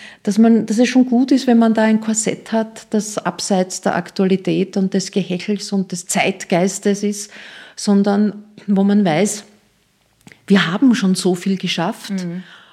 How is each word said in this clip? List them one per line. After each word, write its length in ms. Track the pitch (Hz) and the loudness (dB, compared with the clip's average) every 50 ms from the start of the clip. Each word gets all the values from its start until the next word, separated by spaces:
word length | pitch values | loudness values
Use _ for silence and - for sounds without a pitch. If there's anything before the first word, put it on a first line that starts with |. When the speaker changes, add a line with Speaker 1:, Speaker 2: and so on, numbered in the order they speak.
| - - - - - | -20 -20 -18 -10 -6
Speaker 1:
dass 140 | 214 190 208 | -2 2 4
man, 280 | 226 226 226 220 214 | 4 6 4 4 2
dass 120 | - 214 220 | 0 0 0
es 120 | 247 226 | 2 2
schon 160 | - 254 254 | 4 2 2
gut 260 | 254 240 240 269 262 | 4 2 0 2 2
ist, 160 | 277 254 - 254 | 2 2 2 4
wenn 100 | 233 233 | 4 4
man 140 | 226 226 214 | 4 4 2
da 100 | 220 220 | 2 2
ein 180 | 220 220 220 | 2 2 2
Korsett 500 | 220 220 220 - - - - - - - | 0 -2 -4 -2 -2 -4 -4 -6 -6 -4
hat, 360 | 226 220 220 220 - - - - | -2 -2 -2 -4 -8 -20 -10 -4
das 280 | - 214 - - - - | -4 -2 -2 -4 -6 -6
abseits 640 | - 180 175 - - - 202 185 185 185 - - | -6 -6 -6 -6 -4 -2 0 0 0 -2 -4 -6
der 160 | - 196 - | -4 -2 -2
Aktualität 800 | 170 175 - - - 190 190 190 180 - 180 165 170 190 190 - | -2 -4 -6 -2 -2 0 2 0 0 0 -2 -2 -2 -2 -2 -2
und 180 | 202 190 190 - | -2 -2 -2 -2
des 180 | 190 185 - | -2 -4 -2
Gehechels 600 | - 202 175 180 180 175 - - 208 190 - - | -4 -4 -4 -4 -6 -8 -6 -6 -6 -6 -6 -4
und 220 | 202 196 185 185 185 | -4 -4 -4 -4 -8
des 120 | 175 - - | -12 -8 -4
Zeitgeistes 960 | - 180 139 180 190 - - - 196 170 185 196 - - - 208 196 202 208 | -2 -2 0 -2 -2 -4 -4 -2 0 0 0 0 -2 -2 -2 -2 -2 -2 -2
ist, 280 | 208 208 208 - - - - - - - - - - - | -4 -6 -6 -10 -16 -18 -20 -20 -20 -20 -20 -20 -20 -16
sondern 680 | - - 208 202 196 202 208 202 202 214 202 - - - - - - - - | -8 -2 2 2 2 4 2 2 2 2 0 -2 -6 -14 -20 -20 -10 -4 0
wo 160 | 202 190 196 | 0 2 2
man 220 | 202 202 208 202 | 4 4 4 4
weiß, 400 | 185 151 160 202 208 - - - _ _ _ _ _ _ _ _ _ _ _ _ _ _ _ _ - - _ _ - | 2 2 2 0 0 -2 -6 -12 _ _ _ _ _ _ _ _ _ _ _ _ _ _ _ _ -20 -20 _ _ 2
wir 220 | 196 190 160 165 | 2 2 2 2
haben 220 | 175 214 285 254 220 | 0 2 2 2 2
schon 200 | - 196 185 185 | 4 2 0 0
so 180 | - - 185 185 | 0 0 -2 -2
viel 220 | 180 - 196 196 185 | -2 -2 -4 -4 -4
geschafft 540 | - 170 - 180 165 196 226 - - - | -4 -6 -4 -4 -4 -4 -6 -8 -10 -10
Speaker 2:
Mhm. 320 | 196 190 180 170 170 185 180 - - - - _ | -8 -8 -6 -8 -8 -10 -12 -16 -20 -20 -20 _